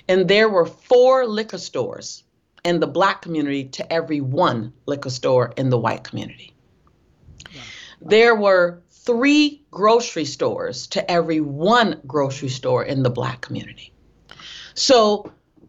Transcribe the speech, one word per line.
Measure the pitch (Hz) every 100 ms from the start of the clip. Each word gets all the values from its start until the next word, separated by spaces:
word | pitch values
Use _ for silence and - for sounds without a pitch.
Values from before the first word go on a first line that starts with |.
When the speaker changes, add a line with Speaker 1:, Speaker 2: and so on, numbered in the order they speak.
| -
Speaker 1:
And | 190 180
there | 202 220
were | 190 165
four | - - 247 254 262 247
liquor | 208 220 180
stores | - 139 107 - - - _ _ _ _ 175
in | 175
the | 156
Black | 151 196 196
community | 175 160 143 139 131
to | - -
every | 165 165 147
one | 131 143 170 120 107 - -
liquor | 143 139
store | 127 139 127 120 -
in | 131
the | 123
white | 113 -
community. | - - - - - _ _ _ _ _ _ _ - - - -
Speaker 2:
Wow. | - - - -
Speaker 1:
There | 170 214 233 226
were | 202 185 175 175 _
three | _ - 233 277 294 294 285 _
grocery | 180 214 233 233 165 143
stores | - 127 92 85 127 -
to | 180 165
every | 175 165 156
one | 143 139 180 240 208 - 131
grocery | 147 135 127 131
store | - 127 123
in | - 135
the | 123
Black | 123 123 -
community. | - - - - - _ _ _ _ - - - -
So | - - 240 214 208 - _ _ _